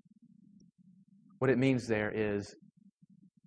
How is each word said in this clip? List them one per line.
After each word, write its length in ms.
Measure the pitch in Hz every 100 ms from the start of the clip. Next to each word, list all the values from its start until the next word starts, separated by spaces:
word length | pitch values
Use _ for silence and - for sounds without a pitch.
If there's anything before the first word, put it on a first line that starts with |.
| - _ - - - - - _ - - _ - - -
What 100 | 131
it 80 | 123
means 280 | 135 127 113
there 260 | 110 107 107
is 400 | 107 104 98 - - _ - _ - - - _